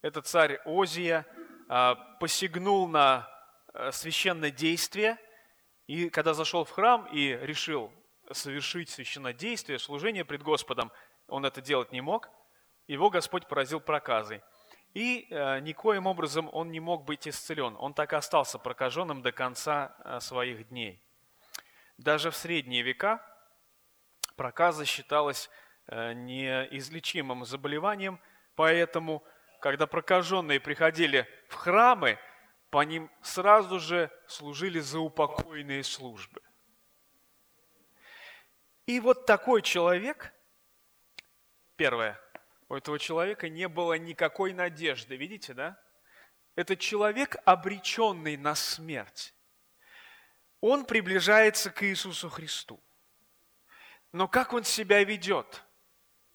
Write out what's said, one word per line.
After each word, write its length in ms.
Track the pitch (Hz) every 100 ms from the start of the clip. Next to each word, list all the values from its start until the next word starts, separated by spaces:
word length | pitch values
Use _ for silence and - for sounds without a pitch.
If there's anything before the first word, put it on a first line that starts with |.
Этот 240 | - 151 -
царь 340 | 175 156 139
Озия, 600 | - 165 190 160 170 165 151 - - - -
а, 260 | 123 123 123 - -
посягнул 720 | 170 - 190 170 185 196 180
на, 420 | 156 139 131 113 - - _ -
э, 200 | - 127
священное 580 | 131 160 156 190 170 151
действие, 680 | 131 160 165 - 190 214 226 - - _ _ _ _ -
и 240 | 151 170
когда 240 | 160 156
зашел 300 | 156 160 175
в 60 | 156
храм 340 | - 214 240 196
и 260 | 151 143 123
решил 500 | 139 151 - 151 107 - _ _ -
совершить 580 | 135 143 139 135 175 165
священное 420 | - 123 - 135
действие, 460 | 120 196 233 - 131
служение 460 | - 143 190 202
пред 180 | 160 143
Господом, 480 | 147 156 - 123 113 - - _ _
он 180 | 139 139
это 140 | 135
делать 320 | 131 139 120
не 80 | 127
мог, 300 | 139 220 - _ _ _ _ _ -
его 220 | 139 202
Господь 360 | 180 - - -
поразил 320 | 139 131 156
проказой. 640 | 151 151 - 113 107 107 _ _ _ - _
И, 320 | 196 240 247 -
э, 320 | 160 139 135
никоим 460 | 151 156 220 202 185
образом 420 | 180 156 147 160
он 220 | - 165
не 80 | 160
мог 240 | 165 170
быть 240 | 139 151 156
исцелен, 480 | 143 - 147 127 107
он 140 | -
так 220 | 143 151
и 20 | 151
остался 420 | - 160 131 127
прокаженным 640 | 127 123 131 131 180 139
до 120 | 123
конца, 640 | - 131 123 - 147 135 -
э, 220 | - 123
своих 480 | - 127 123 113 113
дней. 380 | 123 110 92 _ _ _ _ _ - - _ _ -
Даже 320 | 123 151 160
в 40 | -
средние 440 | 165 170 127 123
века 400 | 120 131 196 226 - - _ _ _ _ _ _ _ _ -
проказа 520 | - 123 - 170 156 147
считалась, 640 | - 135 147 147 135 - - - _ -
э, 260 | 113 117
неизлечимым 1300 | 120 123 131 135 131 131 135 131 160 - 180 135 123
заболеванием, 720 | 120 135 143 147 190 202 190 180 _ _ _ -
поэтому, 680 | 160 170 170 170 160 151 - - _ _
когда 260 | 147 139 151
прокаженные 720 | 170 - 185 170 190 160 139
приходили 720 | 147 147 160 160 165 139 120 - _
в 40 |
храмы, 640 | - 175 196 240 233 139 107 - - _ _ _
по 120 | 143
ним 280 | 151 160 156 _
сразу 580 | - - 190 214 190 185
же 320 | 160 175 156 - _
служили 540 | - 147 143 190 165
заупокойные 1040 | 143 156 160 - 147 - - 151 143 139
службы. 560 | 131 - 127 107 95 - _ _ _ _ _ _ _ _ _ _ _ _ _ _ _ _ - - - - _ _ _ _ -
И 140 | 247
вот 260 | 233 247 -
такой 340 | 208 - 233
человек, 720 | - 180 170 180 226 302 - _ _ _ _ _ _ _ _ - _ _ _ _ _ -
первое, 420 | 147 120 110 104 - - _ _ _
у 40 |
этого 240 | 135 - 151
человека 500 | - 165 185 208 170
не 180 | 160 185
было 280 | 165 170
никакой 580 | 160 165 156 160 - 190
надежды, 640 | 180 180 151 160 127 113 131
видите, 380 | 151 208 -
да? 260 | 123 151 196 _ _ _ - - _ _
Это 220 | - 175 190
человек, 600 | - 208 208 214 277 - -
обреченный 880 | 185 180 202 - - 220 180 156 147
на 180 | 147
смерть. 800 | 151 - - 160 139 98 - - _ _ _ _ _ _ - - - _ _ _ _
Он 240 | 214 277
приближается 880 | 262 220 185 190 170 214 220 214 196
к 120 | -
Иисусу 460 | 202 190 196 165 170
Христу. 500 | - 156 - - 104 _ _ _ _ _ _ _ _ _ - - - _
Но 160 | 170 190
как 240 | 254 254
он 120 | 240
себя 380 | 220 - 202 208
ведет? 600 | 202 214 170 175 113 - - _ _ _ _ _ _